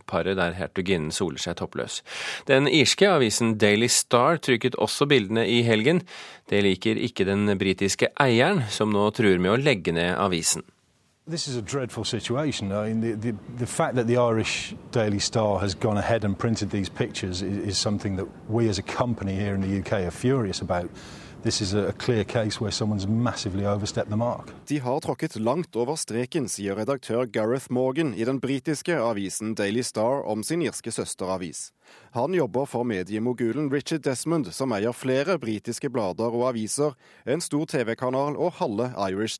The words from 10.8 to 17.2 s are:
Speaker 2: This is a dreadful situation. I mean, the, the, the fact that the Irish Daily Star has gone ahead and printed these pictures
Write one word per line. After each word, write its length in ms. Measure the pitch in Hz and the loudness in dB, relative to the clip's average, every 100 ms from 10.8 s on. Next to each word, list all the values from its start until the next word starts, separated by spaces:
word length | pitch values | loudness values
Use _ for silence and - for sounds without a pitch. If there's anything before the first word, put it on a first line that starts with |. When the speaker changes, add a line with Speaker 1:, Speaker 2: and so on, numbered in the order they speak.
| _ _ _ _ - | _ _ _ _ -10
Speaker 2:
This 200 | 165 147 | -8 -4
is 80 | 123 | -6
a 60 | |
dreadful 420 | 92 139 123 - | -4 -4 -4 -6
situation. 680 | 104 110 - 123 156 - 101 | -4 -4 -2 -2 -2 -2 -2
I 220 | 101 107 | -2 -2
mean, 80 | 110 | -2
the, 120 | 113 | -2
the, 240 | 113 117 104 - 120 | -2 -4 -6 -8 -6
the 80 | 120 | -6
fact 280 | - 156 123 | 0 0 2
that 120 | 117 | 2
the 100 | 123 | 4
Irish 560 | 120 110 107 - - - - | 4 4 0 -2 -6 -12 -4
Daily 280 | 120 107 101 | 0 2 2
Star 400 | - - 107 98 | 0 2 2 2
has 160 | 101 92 | 0 0
gone 240 | 113 104 | 0 0
ahead 260 | 98 113 101 | 2 2 0
and 100 | 98 | 0
printed 360 | 117 110 98 | 0 0 -2
these 180 | 104 92 | -2 -4
pictures 540 | - 117 - | -2 -4 -2